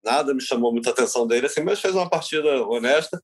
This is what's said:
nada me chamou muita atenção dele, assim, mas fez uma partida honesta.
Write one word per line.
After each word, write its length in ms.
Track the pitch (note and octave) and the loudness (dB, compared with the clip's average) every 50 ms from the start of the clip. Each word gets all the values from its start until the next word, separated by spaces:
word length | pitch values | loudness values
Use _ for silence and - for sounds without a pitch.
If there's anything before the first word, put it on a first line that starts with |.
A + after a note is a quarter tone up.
| _ | _
nada 280 | A2 B2 D3 D3 C3+ | 2 2 2 2 0
me 80 | C3+ C3 | -2 -2
chamou 320 | B2+ - C3 A#2 A#2+ A#2+ | -2 -2 -2 0 2 2
muita 180 | A#2 A#2 A#2 B2 | 0 0 0 0
atenção 360 | A2+ - B2 G#2+ - B2 A#2 | 0 2 0 0 0 -2 0
dele, 200 | A2+ A#2 A#2+ B2+ | 2 2 0 0
assim, 160 | D3 - D#3 | 0 -2 -2
mas 180 | D#3 - G#3 - | 0 0 -2 0
fez 140 | - G3 F#3 | 0 0 0
uma 120 | F#3+ F3+ F3 | 0 0 0
partida 540 | F3 D#3+ D3+ - D#3 D#3 D3 D3+ C#3 C3 A2+ | -2 -4 -2 -4 -4 0 0 2 2 0 0
honesta. 540 | G2+ A#2 A#2+ A#2 B2 C#3 D#3 D#3+ - - E3+ | -2 -2 -2 2 2 2 2 2 -2 -10 -12